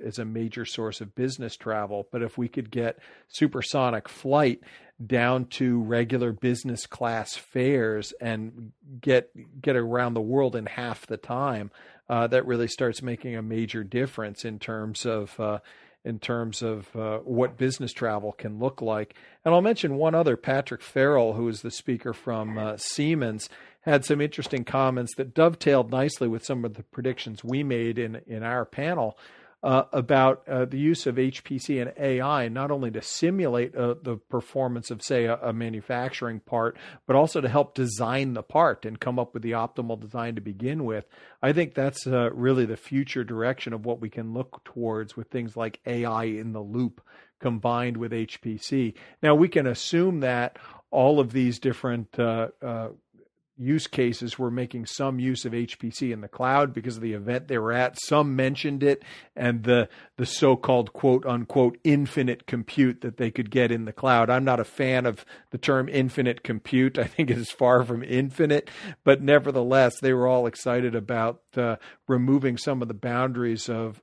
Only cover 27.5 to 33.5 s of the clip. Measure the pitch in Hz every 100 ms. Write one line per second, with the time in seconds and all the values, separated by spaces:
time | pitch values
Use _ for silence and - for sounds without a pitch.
27.5 | 131 143 120 117 113 117 113 - 110 113
28.5 | 123 113 - 151 175 110 - - - -
29.5 | _ - 131 - 139 120 139 131 131 -
30.5 | 131 127 135 151 165 139 123 131 131 -
31.5 | 135 - 135 120 - 139 127 135 147 117
32.5 | 117 143 143 123 110 - - 165 190 160